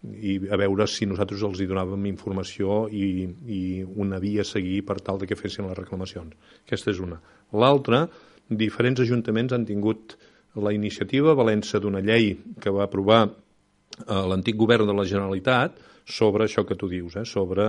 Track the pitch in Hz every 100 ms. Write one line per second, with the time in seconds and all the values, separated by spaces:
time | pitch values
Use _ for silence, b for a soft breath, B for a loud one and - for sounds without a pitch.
0 | 110 101 101 98 95 98 98 98 104 -
1 | 101 92 98 101 104 92 95 95 92 98
2 | 101 90 - 95 92 - 98 104 110 107
3 | 98 92 92 87 120 98 92 92 92 104
4 | 98 95 98 104 95 104 92 98 101 101
5 | - 98 95 101 98 - 95 92 92 92
6 | 92 - 80 - b b - - - 92
7 | 90 82 b b b 107 127 143 131 123
8 | 165 B B B - 110 107 - 123 127
9 | 120 120 113 110 127 123 107 101 104 110
10 | - - b b b 107 104 104 104 -
11 | 98 131 156 143 113 107 104 104 104 98
12 | 98 117 107 92 - - 104 98 101 95
13 | 98 113 104 - _ _ _ _ - -
14 | - 98 95 95 104 107 110 117 104 101
15 | 95 98 98 95 127 127 160 - B B
16 | - - 110 104 107 - 92 90 95 90
17 | 87 98 117 101 92 95